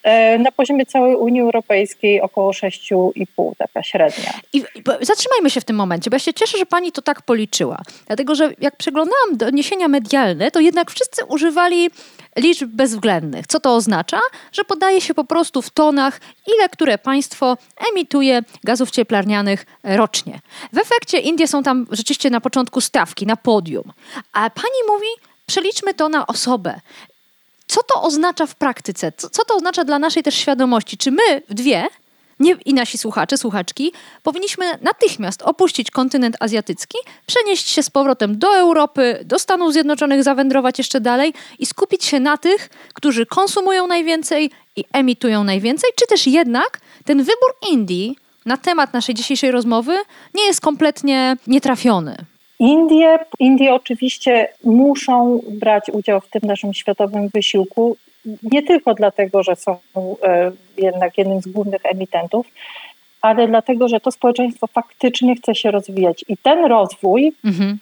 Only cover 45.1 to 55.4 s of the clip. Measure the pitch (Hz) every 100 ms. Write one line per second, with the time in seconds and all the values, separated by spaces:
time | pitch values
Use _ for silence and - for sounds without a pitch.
45.1 | 240 240 214 202 190 220 302 494 - 480
46.1 | 427 269 294 247 240 440 - _ - -
47.1 | 277 269 466 508 523 415 285 190 180 208
48.1 | 277 _ _ 226 262 - 339 277 247 226
49.1 | 226 - 269 269 247 233 233 240 370 415
50.1 | - - 381 415 349 311 294 311 294 277
51.1 | 269 262 262 - 269 285 254 247 196 151
52.1 | - - _ _ _ 233 311 330 311 320
53.1 | 320 320 - 254 269 269 254 - 233 254
54.1 | - 262 240 214 - 233 233 277 277 -
55.1 | 247 240 240